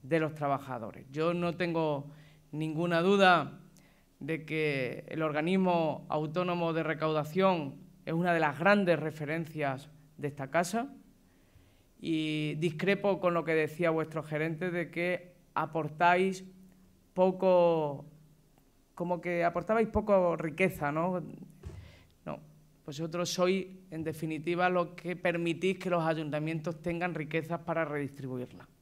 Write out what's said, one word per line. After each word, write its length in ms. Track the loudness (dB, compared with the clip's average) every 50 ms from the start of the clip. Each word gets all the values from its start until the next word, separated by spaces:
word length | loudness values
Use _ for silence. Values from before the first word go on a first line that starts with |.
de 180 | -2 0 0 0
los 140 | 0 -2 -2
trabajadores. 720 | -2 0 0 0 -2 -2 -8 -10 -8 -10 -10 -12 -16 -18 -10
Yo 240 | -4 -2 0 0 0
no 220 | 0 -2 -2 -2
tengo 540 | -2 -4 -2 0 0 0 0 0 -2 -4 -10 -16 -20 -20 -20 -20 -20 _ _
ninguna 500 | -6 -6 -4 -4 -2 -2 0 2 2 2
duda 560 | 4 4 6 8 8 8 8 6 4 -2 -8 -16 -20 -20 -20 -20 -20 -20 _ _ _ _ _ _
de 240 | -6 -6 -6 -6 -4
que 600 | -6 -4 -2 0 0 0 -2 -4 -4 -6 -10 -10 -8
el 140 | -6 -4
organismo 840 | -2 0 0 0 0 2 2 4 4 4 2 2 2 0 -2 -6 -6 -4
autónomo 640 | -2 -2 -2 -2 -2 -2 -2 0 0 0 0 0
de 120 | 0 -2 -2
recaudación 920 | -2 -2 0 0 0 0 0 -2 0 2 4 4 4 4 2 -2 -6 -8 -12 -20 -20 -20 -12 -6
es 60 | -2
una 200 | 0 2 2 4
de 80 | 4 4
las 180 | 2 2 0 4
grandes 420 | 6 6 6 6 6 4 2 2
referencias 920 | 2 -4 -4 -6 -4 -4 -4 -4 -4 -6 -4 -4 -2 -2 -2 -4 -8 -16 -20 -20 -20 -20 -12 -6
de 60 | -6 -6
esta 220 | -6 -6 -8 0
casa 380 | 2 2 2 2 -2 -4 -4 -4 -10 -18 -20 -20 -20 _ _ _ _ _ _ _ _ -20 -20 _ _ _ _ _ _ -10
y 540 | -4 -2 -2 -2 -2 -2 -2 -2 -2 -2 -2
discrepo 680 | 0 -2 -2 0 0 2 2 2 2 2 0 0 2
con 140 | 2 2 2
lo 100 | 2 0
que 100 | 2 2
decía 360 | 2 2 2 0 0 2 2
vuestro 320 | 2 2 0 -2 -4 -8
gerente 480 | -6 -4 -4 -2 -2 -2 -2 -4 -4 -2
de 200 | -2 -4 -4 -4
que 440 | -4 -2 -2 -2 -2 -4 -6 -14 -20 _ _ _ _
aportáis 920 | -4 -4 -2 -2 -4 -4 -4 0 4 6 6 6 6 4 2 0 -4 -10 -16 -20 -20 -20 -20 -20 -20 -20 -20 -20 _ _ _
poco, 920 | _ 4 4 4 4 4 4 6 6 8 6 6 4 2 0 -2 -4 -8 -12 -16 -20 -20 -20 -20 -20 _ _ _ _ _ _ _ _ _ _ _ _
como 260 | -6 -2 -2 -2 -2
que 240 | -2 -2 0 2 2
aportabais 440 | 2 0 0 0 2 2 2 2 2
poco 480 | 0 -2 2 4 4 6 6 4 2
riqueza, 540 | 0 -2 -4 0 2 2 2 2 0 -2 -2
¿no? 320 | 0 0 0 0 -2 -4 -6 -8 -12 -16 -18 -20 -20 -16 -16 -14 -14 -14 -18 -20 -20 -20 -20 _ _ _ _
No, 160 | -10 -10 -10 -12 -20 -20 -20 -20 _ _ _ _
vosotros 440 | -12 -8 -6 -6 -4 -2 -4 -2 -2
sois, 360 | 2 2 4 4 4 2 -2 -6 -14 -20 -16 -12
en 140 | -8 -6 -6
definitiva, 640 | -6 -4 -4 -4 -4 -4 -4 -2 -2 0 2 2 4
los 200 | 4 2 0 0 -6
que 220 | -10 -8 -8 -8
permitís 640 | -2 0 0 0 2 0 -2 -2 0 0 -2 -2 -2
que 120 | -2 0
los 140 | 0 2 2
ayuntamientos 760 | 0 0 -2 -2 -4 -4 -2 -2 -2 -4 -4 -4 -6 -8 -4
tengan 340 | -6 -4 -4 -2 -4 -4 -4
riquezas 460 | -6 -6 -4 -4 -4 -4 -4 -8 -6
para 240 | -4 -4 -2 -2 -2
redistribuirla. 840 | -2 -2 -4 -6 -6 -8 -10 -10 -8 -6 -8 -8 -10 -14 -20 -20 -20 _ _